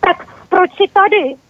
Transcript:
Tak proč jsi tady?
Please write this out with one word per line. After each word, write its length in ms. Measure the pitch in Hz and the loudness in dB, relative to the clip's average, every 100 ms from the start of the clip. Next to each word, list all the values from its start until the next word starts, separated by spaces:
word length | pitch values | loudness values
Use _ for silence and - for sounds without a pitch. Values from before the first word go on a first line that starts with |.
Tak 480 | 370 339 - - - | -2 -4 -6 -20 -4
proč 220 | 381 359 | -2 -2
jsi 180 | - 392 | 0 -2
tady? 460 | 415 392 - 277 269 _ | 2 2 0 -2 -8 _